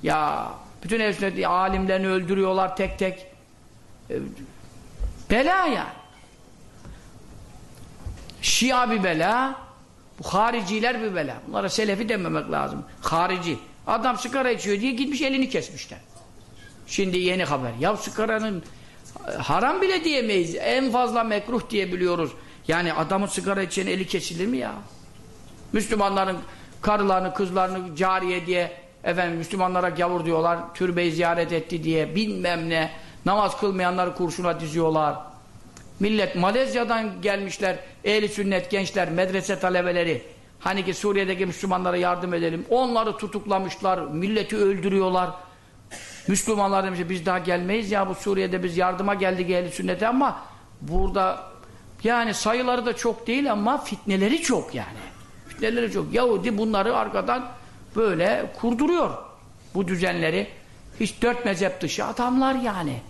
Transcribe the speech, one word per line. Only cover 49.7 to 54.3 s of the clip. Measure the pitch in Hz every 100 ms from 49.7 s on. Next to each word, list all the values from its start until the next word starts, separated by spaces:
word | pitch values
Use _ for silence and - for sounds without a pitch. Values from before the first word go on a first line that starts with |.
sünnete | - 185 180 220
ama | 254 269 - - - - -
burada," | 143 175 190 190 185 - - - - - - -
yani | 220 240 226
sayıları | 196 214 240 254 247 240
da | 233
çok | 240 233 -
değil | 247 285
ama | 208 208 285
fitneleri | - 202 - 190 196